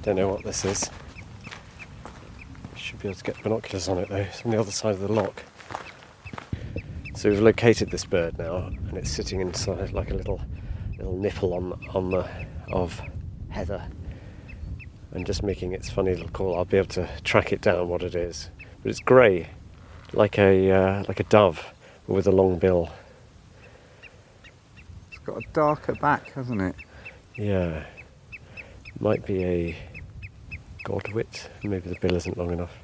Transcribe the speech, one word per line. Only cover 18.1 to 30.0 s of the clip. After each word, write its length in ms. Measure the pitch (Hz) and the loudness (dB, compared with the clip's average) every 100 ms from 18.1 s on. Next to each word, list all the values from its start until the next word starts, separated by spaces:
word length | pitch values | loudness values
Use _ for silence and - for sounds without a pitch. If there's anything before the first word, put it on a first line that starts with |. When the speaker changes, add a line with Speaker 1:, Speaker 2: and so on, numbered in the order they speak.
Speaker 1:
is, 360 | 87 87 80 - - - - | -2 -4 -6 -12 -16 -20 -8
but 80 | - | -6
it's 100 | 113 | -4
grey, 480 | - 127 120 90 80 - - - - - - | 8 10 10 6 0 -14 -18 -20 -20 -18 -6
like 260 | - 104 - | 4 4 8
a, 320 | 98 95 95 | 8 10 8
uh, 340 | 95 95 98 95 | 8 6 2 -2
like 100 | - | -2
a 60 | |
dove, 420 | 98 107 101 80 - - - - - | 6 8 8 4 -10 -18 -20 -18 0
but 80 | |
with 120 | 98 95 | 2 6
a 40 | |
long 260 | 92 95 90 | 6 6 6
bill. 320 | 92 90 82 - - - - - - - - - - - - - - - - - - - - - - | 4 4 2 -6 -20 -20 -20 -20 -20 -20 -20 -20 -20 -20 -20 -20 -20 -20 -20 -20 -20 -20 -18 -18 -18
Speaker 2:
It's 100 | - | -14
got 200 | - - | -10 -10
a 100 | - | -4
darker 420 | - 151 151 - 123 | 2 2 2 -2 0
back, 360 | 143 135 - | 2 2 -2
hasn't 260 | - 123 113 | -10 -4 0
it? 140 | 95 - - - - - - - | -2 -2 -14 -18 -20 -20 -20 -6
Speaker 1:
Yeah, 460 | 104 95 87 80 76 - - - - - - - - - - - | 0 2 0 -2 -10 -16 -20 -20 -20 -20 -18 -18 -18 -18 -16 -4
might 240 | 104 107 - | 0 0 0
be 160 | 98 | -2
a 320 | 90 90 85 82 - - | 2 0 0 -6 -12 -14